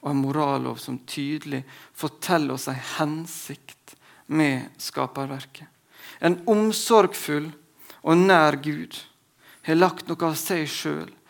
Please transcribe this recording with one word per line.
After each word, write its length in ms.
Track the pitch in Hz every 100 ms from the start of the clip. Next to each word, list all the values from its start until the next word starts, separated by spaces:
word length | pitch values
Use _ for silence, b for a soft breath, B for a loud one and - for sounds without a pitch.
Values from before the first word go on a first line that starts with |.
og 80 | -
en 80 | 139
morallov 640 | 135 147 143 139 127 117
som 140 | - 127 -
tydelig 540 | - 139 151 147 135 135 B B -
forteller 600 | 156 - - 175 139 131
oss 120 | -
en 100 | 131 - -
hensikt 960 | 151 156 175 - - 139 - - - - b b -
med 400 | 156 147 131 120 -
skaperverket. 880 | - - 131 135 135 135 - - 156 _ _ B B B
En 220 | 170 175 175
omsorgfull 960 | 214 220 208 - 233 185 - - 147 160 - _ B B B
og 160 | 151 170
nær 400 | 190 175 151 143
Gud 360 | 147 151 - - - _ _ _ b b -
har 120 | 160
lagt 320 | 180 175 -
noe 160 | 165 165
av 80 | 151
seg 280 | - 175 147
selv 440 | - 156 151 - - b